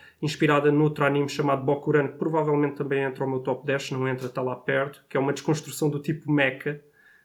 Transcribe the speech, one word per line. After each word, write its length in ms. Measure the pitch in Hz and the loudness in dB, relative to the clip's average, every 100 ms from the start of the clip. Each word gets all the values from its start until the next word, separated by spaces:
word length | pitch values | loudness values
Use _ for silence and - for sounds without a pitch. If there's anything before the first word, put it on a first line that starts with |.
| - _ | -20 _
inspirada 500 | 151 - 151 143 147 | -6 2 2 4 4
noutro 360 | 147 151 151 139 | 4 4 2 2
anime 240 | 143 139 | 2 0
chamado 340 | - 147 135 | 0 0 0
Bokuran, 440 | 131 143 - 147 139 | 0 -2 2 2 2
que 100 | - | -2
provavelmente 580 | 156 156 151 147 143 143 | -2 0 2 2 0 -2
também 260 | 143 139 | -2 -2
entra 220 | 135 131 | -2 -2
ao 60 | 135 | -4
meu 100 | 131 | -2
top 240 | 135 127 | -2 -4
dez, 200 | 143 139 | -2 -2
se 100 | - | -2
não 120 | 131 131 | -4 -2
entra, 200 | 127 127 | -2 -6
está 160 | 135 | -6
lá 120 | 127 123 | -4 -4
perto, 460 | - 135 139 - _ | -2 -2 -2 -6 _
que 80 | 135 | -2
é 40 | |
uma 120 | 135 | 0
desconstrução 560 | 143 - 151 - - 156 | 0 0 -2 -4 -4 -2
do 120 | 143 | -2
tipo 280 | 143 156 156 | -4 -4 0
mecha, 520 | 147 131 131 147 147 - _ _ _ | 2 2 0 -6 -8 -12 _ _ _